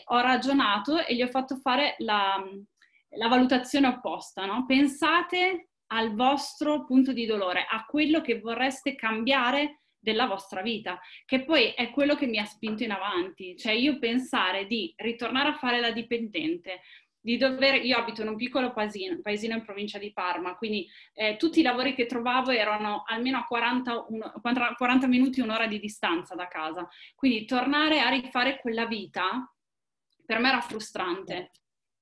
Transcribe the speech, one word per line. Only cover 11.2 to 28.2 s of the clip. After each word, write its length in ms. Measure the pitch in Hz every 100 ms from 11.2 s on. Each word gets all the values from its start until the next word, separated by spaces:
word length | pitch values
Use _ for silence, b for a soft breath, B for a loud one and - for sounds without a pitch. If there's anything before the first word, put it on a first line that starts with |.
| B
che 180 | 262
poi 300 | 262 311 214
è 180 | - 233
quello 240 | 277 285 294
che 100 | 262
mi 140 | 214
ha 60 | 208
spinto 380 | - 220 214
in 80 | 233
avanti. 640 | 196 196 349 381 - 185 180
Cioè, 180 | 233
io 260 | 220 285 254
pensare 640 | 233 247 254 240 185 196 196
di 280 | 233 170 -
ritornare 520 | 220 233 233 254 294
a 80 | 285
fare 220 | 247 240
la 120 | 233
dipendente, 920 | 220 233 233 226 170 156 175 190 185 B B B _
di 140 | 220 233
dover, 480 | 262 262 277 262 240
io 120 | 240
abito 260 | 220 220
in 60 | 220
un 60 | 214
piccolo 380 | 247 277 247
paesino, 480 | 247 208 208 190 165
paesino 320 | 208 208 226
in 100 | 226
provincia 360 | 220 196 208 208
di 120 | 208
Parma, 440 | 208 180 170 180 180
quindi, 320 | 220 208 175 B B
eh, 240 | - 214 214
tutti 220 | 320 320
i 40 |
lavori 300 | 254 247 269
che 140 | 262 240
trovavo 420 | 247 240 254 254
erano 540 | 240 208 214 214 202 -
almeno 320 | 226 247 262
a 80 | -
quaranta, 580 | 233 233 254 254 233 -
un-, 240 | 220 214 214
quaranta, 320 | 240 254 240
quaranta 340 | 233 254 262 254
minuti, 320 | 247 262 262
un'ora 280 | 220 226 220
di 120 | 208
distanza 540 | 208 - 196 170 180
da 140 | 175 180
casa. 420 | 160 156 175 170 B B
Quindi 320 | - 269 220 214
tornare 560 | 247 247 294 311 302
a 80 | 247
rifare 500 | 269